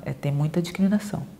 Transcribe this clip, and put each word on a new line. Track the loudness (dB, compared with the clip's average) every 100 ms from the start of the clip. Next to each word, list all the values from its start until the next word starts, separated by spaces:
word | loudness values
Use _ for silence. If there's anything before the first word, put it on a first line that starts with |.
| -4
é, |
tem | -4 -2
muita | 2 2 2
discriminação. | -2 2 4 4 0 -6 -6